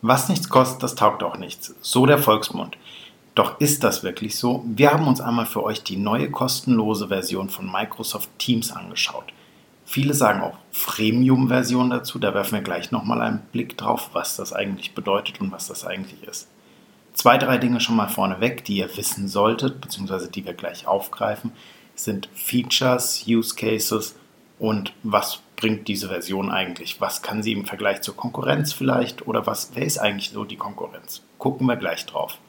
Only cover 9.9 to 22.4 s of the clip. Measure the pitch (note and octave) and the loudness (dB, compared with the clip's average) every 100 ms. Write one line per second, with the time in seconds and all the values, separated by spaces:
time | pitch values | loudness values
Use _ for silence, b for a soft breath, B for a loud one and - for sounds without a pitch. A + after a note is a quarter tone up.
9.9 | - C#3 C#3+ A#2+ G2 F2 - _ - - | 0 2 4 4 4 -2 -6 _ -8 -6
10.9 | - A2 A#2 B2+ C3 C3 B2+ A#2 B2 B2+ | 0 2 4 6 6 4 2 2 2 2
11.9 | B2 - A#2 G#2 F#2+ G2 G#2+ F#2+ F2 - | 0 -4 -2 0 0 0 -2 -4 -6 -4
12.9 | - G2+ A#2 A2+ G#2+ - A#2+ - - G#2+ | -4 0 0 0 -2 -4 -6 -6 -6 -4
13.9 | - - F2 - - F#2+ - G2 G2 - | -4 -4 -6 -4 -6 -6 -4 -4 -6 -8
14.9 | - G2 G2 - - F#2+ F#2 - F#2 F2+ | -8 -2 -2 -2 -6 -8 -6 -12 -10 -8
15.9 | F#2+ F#2+ D#2 - - - _ b b b | -8 -10 -14 -14 -14 -16 _ b b b
16.9 | b b - A#2+ B2+ B2+ B2+ B2 A#2+ - | b b 2 6 6 6 4 4 2 2
17.9 | A2+ G2+ - G2 F#2 A#2 C3 - G2+ F#2 | 2 2 0 -2 0 -2 -2 -4 -2 -2
18.9 | - G2+ - G2 G2 G#2+ A2+ C3 - - | -4 -6 -4 -4 2 2 4 -2 -4 -12
19.9 | - F#2+ F#2+ F2 - F#2 E2+ E2+ - - | -8 -6 -6 -6 -10 -10 -8 -10 -8 0
20.9 | G2 - - G#2+ G#2+ A#2 B B B B | 0 0 -4 -2 -2 -8 B B B B
21.9 | - - G2+ - - | -10 -4 -4 -6 -10